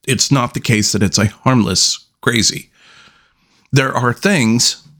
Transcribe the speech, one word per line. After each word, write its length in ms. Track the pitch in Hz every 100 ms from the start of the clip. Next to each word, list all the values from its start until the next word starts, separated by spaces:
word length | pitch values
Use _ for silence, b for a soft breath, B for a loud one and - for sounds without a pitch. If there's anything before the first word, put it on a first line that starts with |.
| -
it's 240 | 120 -
not 240 | 135 123
the 60 | 117
case 320 | - 110 104
that 100 | 101
it's 160 | 98 -
a 80 | 104
harmless 800 | - 131 127 92 92 - - - _
crazy. 500 | - 117 95 95 - b b b b b b b b b b
There 200 | 139 135
are 200 | 131 123
things 760 | 120 196 196 113 117 - - - -